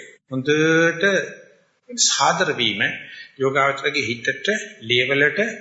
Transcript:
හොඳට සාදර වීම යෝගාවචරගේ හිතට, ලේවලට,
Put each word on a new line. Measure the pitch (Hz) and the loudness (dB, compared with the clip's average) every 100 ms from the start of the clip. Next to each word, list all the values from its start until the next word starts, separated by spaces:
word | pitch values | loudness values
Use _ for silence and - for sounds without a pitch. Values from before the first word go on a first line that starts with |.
| - _ _ | -16 _ _
හොඳට | 131 127 151 156 160 165 160 196 185 - - - _ _ _ - | -4 0 2 4 4 2 2 0 0 -2 -10 -20 _ _ _ -10
සාදර | 120 - - 147 170 175 | 0 0 2 2 2 0
වීම | 123 110 101 139 - - - - | 0 0 0 -2 -4 -14 -18 -18
යෝගාවචරගේ | - 131 139 139 139 147 147 113 | -2 0 2 2 0 -2 -2 -4
හිතට, | 120 135 127 - 214 - - | -4 -4 -2 -2 -4 -6 -12
ලේවලට, | 110 120 127 139 143 147 220 - | 0 2 2 2 2 2 -2 -6